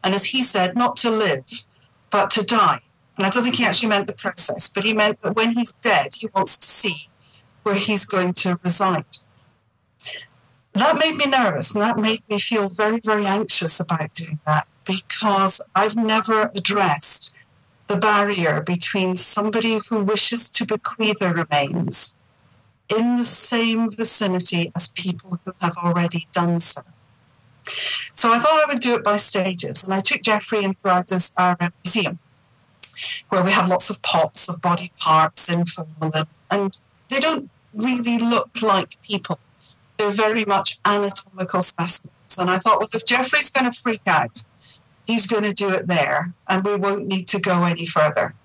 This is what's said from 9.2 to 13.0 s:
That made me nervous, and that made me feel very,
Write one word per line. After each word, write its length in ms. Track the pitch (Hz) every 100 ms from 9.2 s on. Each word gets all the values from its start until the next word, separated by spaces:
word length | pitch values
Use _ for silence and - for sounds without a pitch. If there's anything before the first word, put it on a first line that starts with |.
| _ _ _ _ _ _ _ _ - - - _ _ _ _
That 240 | 196 277 311
made 180 | 320 311
me 100 | 285
nervous, 480 | 269 220 147 -
and 80 | 214
that 160 | 208 220
made 240 | 214 220 _
me 100 | 208
feel 300 | - 226 196
very, 320 | 180 214 226